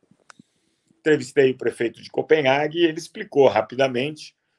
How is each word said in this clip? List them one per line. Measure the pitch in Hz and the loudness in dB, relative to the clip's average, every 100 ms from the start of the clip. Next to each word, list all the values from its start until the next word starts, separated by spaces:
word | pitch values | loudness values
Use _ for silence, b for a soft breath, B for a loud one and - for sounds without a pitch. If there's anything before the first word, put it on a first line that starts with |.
| _ _ _ - _ _ _ _ _ _ | _ _ _ -20 _ _ _ _ _ _
Entrevistei | 160 147 123 147 131 | 0 0 0 2 2
o | 127 | 2
prefeito | 117 - 117 - | -6 -4 -6 -6
de | - | -10
Copenhague | - - 156 131 139 151 165 | -6 0 2 2 0 -2 0
e | |
ele | 170 160 | -2 -2
explicou | - 220 196 143 123 | -14 -16 -6 2 4
rapidamente | 107 - 123 135 120 147 151 - _ _ | 2 -2 -2 -2 -2 -6 -10 -20 _ _